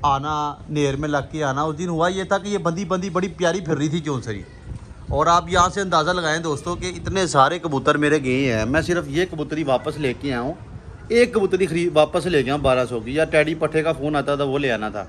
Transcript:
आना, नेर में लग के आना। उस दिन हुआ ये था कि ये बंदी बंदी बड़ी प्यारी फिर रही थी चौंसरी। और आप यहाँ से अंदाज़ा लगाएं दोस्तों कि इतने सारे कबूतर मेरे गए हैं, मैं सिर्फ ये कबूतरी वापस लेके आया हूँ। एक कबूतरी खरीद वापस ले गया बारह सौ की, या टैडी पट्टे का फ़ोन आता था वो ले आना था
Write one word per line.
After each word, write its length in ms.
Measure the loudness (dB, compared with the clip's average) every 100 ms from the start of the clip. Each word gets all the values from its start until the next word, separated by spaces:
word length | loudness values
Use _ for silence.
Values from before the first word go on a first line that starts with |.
| 2
आना, 600 | 0 0 -2 -2 -6 -6
नेर 260 | 0 0 0
में 120 | -2
लग 220 | -2 -2
के 100 | -4
आना। 200 | -2 0
उस 120 | -2 -2
दिन 120 | -4
हुआ 200 | 0 0
ये 140 | 0 -2
था 120 | -2
कि 120 | 0
ये 80 | -2
बंदी 240 | -2 -2 -2
बंदी 240 | -2 -2
बड़ी 180 | -2 -2
प्यारी 300 | 0 0 0
फिर 140 | -2 0
रही 120 | 0
थी 120 | -2
चौंसरी। 420 | -2 -4 -6 -10 -10 -18 -14 -14 -14 -18 -4
और 160 | 0 4
आप 180 | 4 4
यहाँ 200 | 2 4
से 100 | 2
अंदाज़ा 320 | 0 2 2
लगाएं 300 | 0 0 -2
दोस्तों 320 | -2 -4 -4 -6
कि 120 | -6
इतने 360 | -8 -4 -2 2
सारे 300 | 4 4 4
कबूतर 360 | -2 0 2 2
मेरे 220 | 4 2
गए 240 | 2 0
हैं, 200 | 2 0 2
मैं 160 | 0
सिर्फ 240 | 0 -2 0
ये 160 | -2 -2
कबूतरी 380 | -4 -6 -4 0
वापस 300 | 0 0 -2
लेके 320 | -4 -2 -4
आया 80 | -4
हूँ। 160 | -4 -8 -12 -16 -16 -16 0
एक 220 | 4 4
कबूतरी 320 | 4 2 2 2
खरीद 260 | 2 2
वापस 320 | 4 4 2 2
ले 140 | 2
गया 140 | 2 2
बारह 260 | 2 2 0
सौ 140 | -4
की, 180 | -4 -2
या 60 | 2
टैडी 280 | 4 2 0
पट्टे 260 | 0 0
का 100 | 0
फ़ोन 220 | -2 0 0
आता 200 | 0 -2
था 80 |
वो 140 | 0 0
ले 120 | 0
आना 200 | 0 -2
था 160 | -6